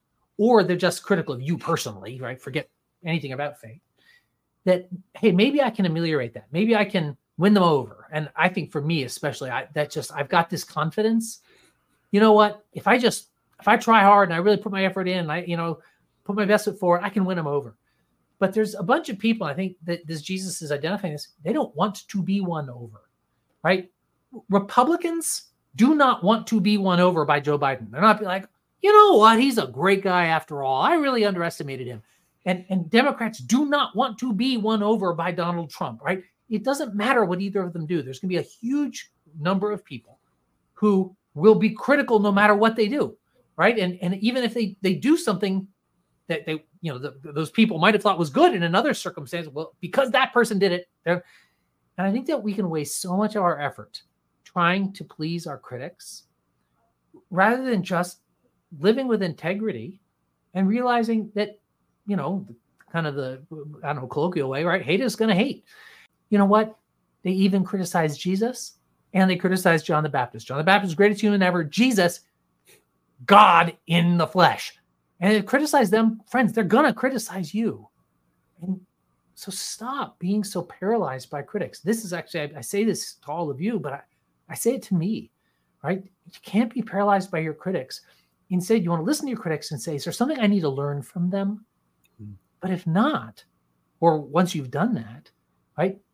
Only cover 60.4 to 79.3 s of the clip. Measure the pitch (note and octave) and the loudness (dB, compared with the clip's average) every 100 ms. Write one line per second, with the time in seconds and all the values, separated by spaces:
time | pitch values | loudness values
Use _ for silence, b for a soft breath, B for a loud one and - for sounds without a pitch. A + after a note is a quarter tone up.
60.4 | _ F#3 G3 A#3 B3 A#3+ A3+ A3 G3 G3+ | _ -2 0 2 0 0 0 -2 -4 -6
61.4 | G#3 - _ _ _ _ G3+ F#3+ C#3+ F#3+ | -6 -8 _ _ _ _ -6 -4 -2 -6
62.4 | - A#2+ _ _ _ E3+ D3+ C#3 B2+ C3 | -8 -18 _ _ _ -6 -4 -6 -8 -10
63.4 | D3 D#3 D3+ D3 D3 D3 B2+ D3 F3 E3 | -16 -16 -16 -10 -8 -6 -6 -2 -2 -2
64.4 | C3 C3+ E3+ F3+ B2+ G3 B3+ - A3 F#3 | -4 -2 0 0 0 0 0 0 0 2
65.4 | C4+ - _ B B B B _ _ G3+ | 0 -4 _ B B B B _ _ 0
66.4 | G3 G#3+ A3 - _ _ _ _ F#3 F#3+ | 4 4 2 -6 _ _ _ _ -4 2
67.4 | G3 F#3+ F#3 G3 F3 F3 D#3 C#3+ F3+ F#3+ | 2 2 0 -4 -2 0 0 -2 -4 -2
68.4 | A3+ B3+ - - _ _ _ F#3+ F#3+ F3+ | -2 -4 -14 -18 _ _ _ 2 2 2
69.4 | F#3 F#3 F3+ E3 - D3+ D3+ C#3 B2 A2+ | 0 2 2 2 2 -2 0 -2 -4 -8
70.4 | - C#3 E3 G3+ G3 D#3 G#3 G#3 G#3+ G3+ | -8 -2 2 2 2 2 2 2 0 2
71.4 | F3+ F3 D3 G3 B3+ G3+ F3 - _ _ | 2 0 -2 2 2 4 2 0 _ _
72.4 | _ _ _ b _ _ _ _ B2 G3+ | _ _ _ b _ _ _ _ 6 8
73.4 | G3+ E3+ E3+ - - E3+ E3+ F3 D#3 F#3 | 10 8 4 -2 0 2 4 2 2 4
74.4 | D3+ G2 - - _ _ _ _ F#3 G#3+ | 4 2 -8 -16 _ _ _ _ 2 2
75.4 | G3+ C#4 D4+ C#4+ G3+ A3 A3+ A3+ - B3 | 2 0 2 2 4 4 2 0 -4 0
76.4 | G#3+ A3+ F3+ A3+ D4 - C4 B3+ - F#3+ | 0 0 2 4 4 2 -2 -2 -6 -8
77.4 | D3+ G#3 A3 G#2+ G#2+ _ _ _ _ _ | -6 -4 -4 -6 -14 _ _ _ _ _
78.4 | _ _ F3+ F#3 - _ _ _ _ | _ _ -8 -8 -12 _ _ _ _